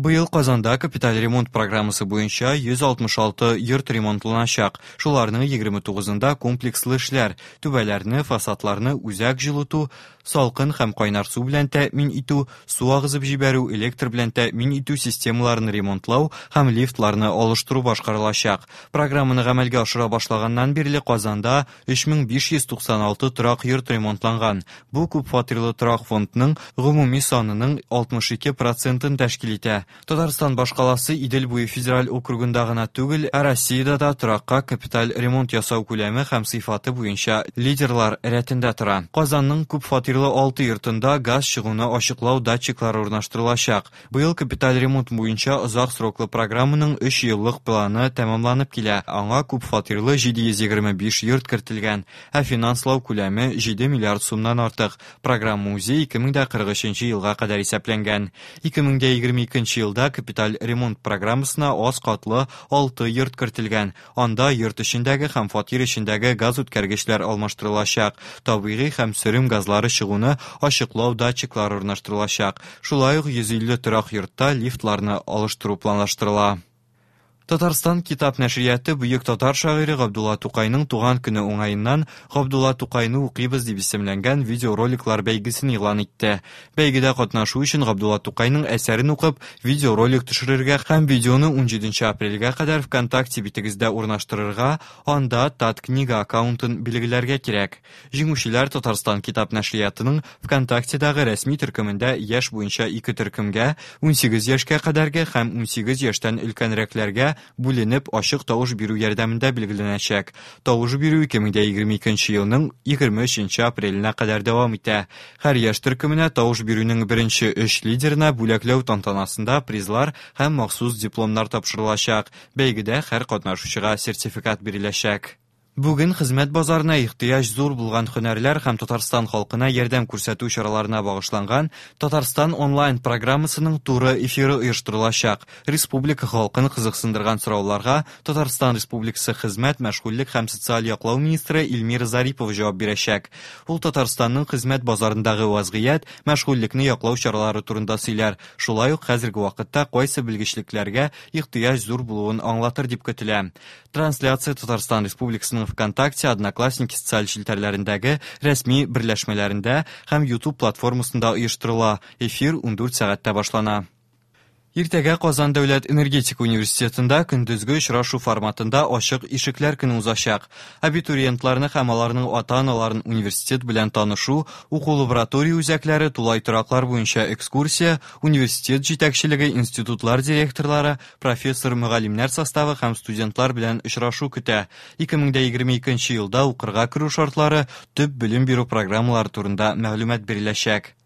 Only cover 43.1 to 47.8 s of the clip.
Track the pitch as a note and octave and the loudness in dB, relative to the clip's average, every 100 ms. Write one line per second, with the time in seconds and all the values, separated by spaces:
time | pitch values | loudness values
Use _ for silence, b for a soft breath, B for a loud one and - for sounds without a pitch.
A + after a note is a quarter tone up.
43.1 | G#2+ - A2+ A#2 A#2+ - G#2 - B B | -4 -4 -2 0 0 2 0 -2 B B
44.1 | B2+ D#3 E3+ G3 - C3 B2+ C3 C3+ B2 | 0 2 0 -4 0 2 4 4 2 0
45.1 | A2+ A2+ A2 - C#3 A#2 A#2 B2+ - A2+ | -2 -2 -2 0 0 0 0 0 0 -4
46.1 | - A2 A2+ A2 A2+ C3+ D3+ D3+ C#3+ C3 | -2 -4 -2 0 2 2 4 2 2 0
47.1 | - A#2+ G#2+ A2+ A#2 - A2 | 0 0 2 0 -2 0 0